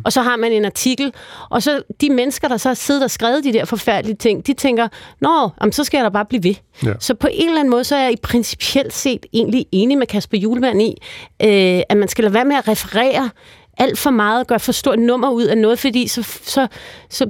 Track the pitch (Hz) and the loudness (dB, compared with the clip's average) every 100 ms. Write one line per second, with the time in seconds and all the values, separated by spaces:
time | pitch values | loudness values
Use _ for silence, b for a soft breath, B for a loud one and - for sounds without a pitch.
0 | 160 262 240 240 226 220 202 - 254 262 | 0 0 0 0 0 0 0 -2 -2 -2
1 | 277 B B B B 240 285 285 - - | -4 B B B B -2 0 -2 -6 -2
2 | 294 247 254 - 294 233 262 247 - 285 | 0 2 0 -2 -2 -2 -2 -2 0 0
3 | 262 - 233 277 277 226 - - - 202 | 0 0 0 0 0 0 -2 -2 0 0
4 | 208 208 226 202 - 277 277 233 233 B | -2 -2 0 0 -2 -2 0 0 0 B
5 | B B 285 320 220 - 214 277 285 294 | B B 2 2 0 0 -2 0 -2 0
6 | 226 202 214 247 175 202 _ B 117 107 | 0 0 -2 -2 0 -2 _ B -4 -4
7 | - 240 285 - 330 320 277 240 247 285 | -4 0 0 0 0 2 2 2 2 0
8 | 262 240 - 240 214 - - 269 - - | 0 -2 0 -2 -2 -6 -2 -2 -2 -2
9 | 277 240 - 226 220 254 - 190 233 277 | -2 -4 -4 -2 0 0 0 0 2 2
10 | 247 202 - 214 208 247 254 202 220 - | 0 -2 -2 -2 -2 0 0 2 0 -2
11 | B B B _ 214 202 190 180 - 208 | B B B _ 2 4 4 2 2 2
12 | 196 - 214 208 262 285 214 214 - 196 | 2 0 0 2 2 0 0 -2 -2 0
13 | 262 - 254 - b b b - 247 - | 2 0 -2 -6 b b b -2 -2 0
14 | 294 240 208 233 247 233 - - 277 220 | 0 2 2 0 0 -2 0 -2 0 2
15 | 240 247 269 233 226 220 214 240 277 240 | 2 2 0 0 2 2 2 2 0 0
16 | 226 - 214 - - 277 262 B B B | -2 -4 -8 -12 -4 -2 -2 B B B
17 | B - 220 | B -6 -6